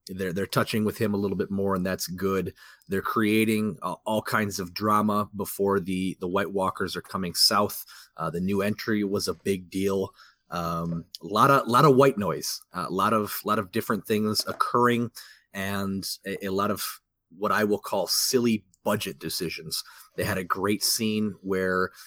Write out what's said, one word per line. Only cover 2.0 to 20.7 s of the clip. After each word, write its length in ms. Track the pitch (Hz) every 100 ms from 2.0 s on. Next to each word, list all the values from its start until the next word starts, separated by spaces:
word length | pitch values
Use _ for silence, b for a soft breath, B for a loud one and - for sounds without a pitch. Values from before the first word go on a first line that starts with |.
| -
good. 480 | 92 98 95 90 - b b -
They're 160 | 95
creating, 720 | - 117 107 110 110 107 107 92
uh, 140 | 92 85 -
all 160 | 107
kinds 360 | - 113 101 95
of 140 | 87
drama 560 | 87 107 107 107 104 104 101
before 440 | 95 - 98 98
the, 380 | 90 92 95 82
the 80 | 92
White 240 | 95 85
Walkers 440 | 95 92 - 92 87
are 60 |
coming 320 | - 95 90 -
south. 500 | - 104 101 - - B B -
Uh, 140 | 80
the 100 | 82
new 220 | 92 101
entry 400 | 101 110 - 107
was 240 | 101 104 95
a 80 | 85
big 340 | - 98 87
deal. 400 | 95 98 98 95 b b b _
Um, 560 | 87 85 85 85 82 - -
a 60 | 85
lot 240 | 104 135
of, 160 | 139 113
lot 180 | 120 151
of 100 | 127
white 220 | 139 101
noise, 420 | 95 76 - - -
uh, 140 | 90 78
a 20 |
lot 220 | 90 101
of, 260 | 110 104 - 107
lot 140 | 107
of 120 | 95
different 360 | 113 - 107 -
things 360 | 107 107 104 -
occurring, 640 | - - 120 120 117 117 B B B B
and 500 | 101 98 101 98 98 92 - 98
a, 220 | 92 98
a 20 |
lot 200 | 95 101
of 120 | 98 - - _ _ _ 82
what 140 | 101
I 120 | 98
will 140 | 104 101
call 300 | - 104 90
silly 580 | - - 131 120 110 - _
budget 360 | 107 104 98 71
decisions. 640 | 80 - 85 - 80 - b b b -
They 60 |
had 160 | 87 95
a 40 |
great 380 | 92 - 98